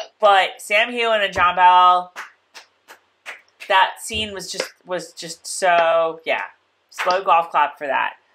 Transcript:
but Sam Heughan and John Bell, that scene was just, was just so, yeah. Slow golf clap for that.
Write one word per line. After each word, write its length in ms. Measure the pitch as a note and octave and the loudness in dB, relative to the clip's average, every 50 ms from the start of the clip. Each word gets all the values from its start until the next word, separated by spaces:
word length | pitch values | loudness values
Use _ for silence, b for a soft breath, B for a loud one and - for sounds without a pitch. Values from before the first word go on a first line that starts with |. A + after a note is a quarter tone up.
| - - _ _ | -14 -14 _ _
but 400 | A3 G3+ G3 F#3+ F3+ - - - | 4 4 4 4 2 0 -6 -14
Sam 300 | - - G#3 G#3 A#3 A#3+ | -8 -2 0 0 0 -2
Heughan 320 | B3 A#3+ A#3 A3+ A3 G#3+ G3+ | -4 -4 -2 -2 0 0 -2
and 80 | F#3+ | -4
John 240 | F3+ F#3 F3+ F3+ F3 | -2 0 0 0 2
Bell, 560 | F#3 F3+ F3+ F3+ F3+ F3+ F3+ F3+ F3+ F3+ - _ - - - _ _ _ _ _ - - _ _ _ _ _ - _ _ _ _ _ _ - - - _ _ _ _ - - | 4 6 6 6 8 6 6 4 2 0 -6 _ -20 -20 -20 _ _ _ _ _ -20 -20 _ _ _ _ _ -20 _ _ _ _ _ _ -20 -20 -20 _ _ _ _ -4 0
that 260 | G3+ F#3+ F#3 - - - | 2 2 2 0 -2 -12
scene 340 | - - A3+ G#3+ A3 G#3 G3+ | -14 -10 -8 -8 -8 -8 -10
was 160 | F#3+ F3 - | -14 -14 -12
just, 180 | - F#3 - - _ _ _ | -10 -10 -10 -10 _ _ _
was 280 | E3+ F3+ F3 E3 - | -10 -10 -10 -10 -12
just 340 | _ - E3+ E3+ - - _ | _ -18 -16 -16 -16 -16 _
so, 760 | - - - G3 F3+ E3+ E3+ E3+ E3 E3 E3 E3 D#3+ D#3+ D#3+ _ | -14 -8 -2 0 2 2 2 2 2 2 0 0 -2 -4 -8 _
yeah. 160 | D3+ B2 G#2+ G2 - _ _ _ _ _ _ _ _ | -6 -6 -6 -6 -12 _ _ _ _ _ _ _ _
Slow 320 | - - - F3+ F3+ F#3+ G3 | -12 -6 -4 -2 -2 -2 0
golf 260 | G3 F3 E3 D#3+ - | 2 2 2 0 0
clap 280 | - D#3+ D3 C3+ - _ | -2 -2 -2 -2 -4 _
for 80 | D3+ | -8
that. 280 | C#3 B2+ B2 A2+ - - _ _ _ | -4 -4 -2 -4 -4 -8 _ _ _